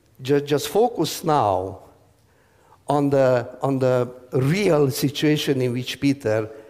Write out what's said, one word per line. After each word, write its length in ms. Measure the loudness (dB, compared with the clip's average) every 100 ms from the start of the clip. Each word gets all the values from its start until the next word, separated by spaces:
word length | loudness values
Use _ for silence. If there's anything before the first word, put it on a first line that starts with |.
| _ _
ju-, 200 | 0 0
just 260 | 2 -2 0
focus 560 | 0 0 0 -4 -2
now 560 | 0 2 2 0 -4 -10 -18 _ _ _ _ _ _ _ _ _ -4
on 240 | 0 2
the, 480 | 2 4 2 -2 -6
on 180 | -2 0
the 340 | 2 2 -2 -6 -6
real 580 | -2 0 0 2 2 2
situation 680 | 0 -4 0 0 0 0 -2
in 100 | -2
which 300 | -4 -6 -2
Peter 480 | -2 0 0 -2 -2 -10 -14